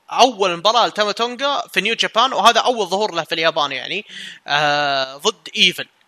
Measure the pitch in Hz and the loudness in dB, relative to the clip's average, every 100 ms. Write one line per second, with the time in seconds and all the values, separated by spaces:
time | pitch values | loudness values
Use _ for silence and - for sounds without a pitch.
0 | - 170 262 202 190 170 196 233 202 - | -4 4 4 4 0 0 0 2 0 0
1 | 208 196 240 247 285 269 - 190 208 226 | -2 -2 -4 -2 -4 -4 -4 -2 -2 -2
2 | 185 220 254 240 214 220 233 233 180 190 | 0 2 0 4 4 4 2 0 0 -2
3 | 214 170 151 165 160 160 143 131 - 180 | -2 -4 -4 0 0 0 -2 -4 -8 -8
4 | - - - - - 143 147 147 143 135 | -10 -16 -16 -12 -4 0 2 0 0 -2
5 | 131 139 190 - - 214 185 156 131 _ | -4 -4 -4 -4 -6 2 2 2 -10 _